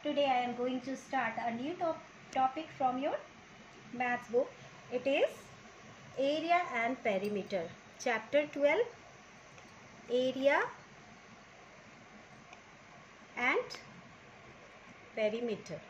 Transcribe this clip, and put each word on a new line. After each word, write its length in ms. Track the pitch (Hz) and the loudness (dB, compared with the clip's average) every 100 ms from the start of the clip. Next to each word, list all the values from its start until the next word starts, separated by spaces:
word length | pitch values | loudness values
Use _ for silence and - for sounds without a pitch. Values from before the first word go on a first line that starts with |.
today 220 | 294 277 277 | -2 2 4
I 140 | 247 | 4
am 120 | 247 240 | 0 -2
going 240 | 247 254 | -2 -2
to 120 | 269 262 | -4 -8
start 380 | - 269 226 220 233 | -2 0 0 -2 -2
a 80 | |
new 200 | 226 269 | -2 -4
top-, 280 | 349 349 320 - - - | -2 -2 -2 -8 -20 -4
topic 360 | 262 262 262 320 - | 2 2 2 -10 0
from 200 | 262 254 | 0 2
your 180 | 285 539 - - - - - - - | 0 -2 -8 -20 -20 -20 -20 -20 -14
maths 400 | 240 247 240 - | -4 0 0 2
book. 180 | 233 277 - - - - | 2 2 -4 -18 -18 -6
It 160 | 247 254 | -2 2
is 240 | 285 571 - - - - - - - - - | 4 2 0 -16 -18 -20 -20 -20 -20 -14 0
area 440 | 277 302 320 349 359 | 2 2 4 4 4
and 220 | 247 233 254 | 0 0 0
perimeter. 600 | 226 190 208 208 190 196 165 - - - | 0 0 0 -2 -2 -4 -4 -8 -18 -6
Chapter 440 | 262 220 - 285 294 | -2 -2 2 0 2
twelve, 340 | 294 285 320 466 - - - - - - - - - - - - | 2 4 4 2 -2 -20 -20 -20 -20 -20 -20 -20 -20 -20 -20 0
area 520 | 247 254 262 269 311 494 - - - - - - - - - - - - - - 214 - - - - - - - - - - - - | 2 2 4 4 6 2 -4 -18 -20 -20 -20 -20 -20 -20 -20 -20 -20 -20 -20 -20 -20 -20 -20 -20 -20 -20 -20 -20 -20 -20 -20 -12 0
and 420 | 247 339 - - - - - - - - - - - - - - - | 2 2 0 -8 -14 -18 -20 -20 -20 -20 -20 -20 -20 -20 -20 -20 -12
perimeter. 680 | 226 214 220 240 202 - 156 - | 0 0 0 -2 -4 -6 -12 -12